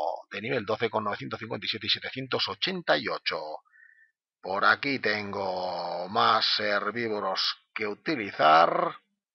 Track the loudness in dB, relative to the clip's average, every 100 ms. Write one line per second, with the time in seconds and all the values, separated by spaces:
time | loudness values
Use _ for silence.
0 | -2 -4 -10 -10 -4 -4 -2 -2 0 -2
1 | -2 -6 -8 -10 -8 -6 -6 -4 -2 -2
2 | -2 -8 -4 -2 -2 -4 -4 -4 0 0
3 | 0 -4 -4 -6 -6 -12 -16 _ _ _
4 | _ _ _ _ -6 2 4 4 2 -2
5 | 0 -2 -4 -4 -2 -2 -4 -4 -4 -6
6 | -2 2 6 6 4 2 0 0 0 -2
7 | -2 -2 -2 -2 -4 -6 _ -6 -6 -4
8 | -4 -2 -4 4 8 8 8 4 0 -4
9 | _ _ _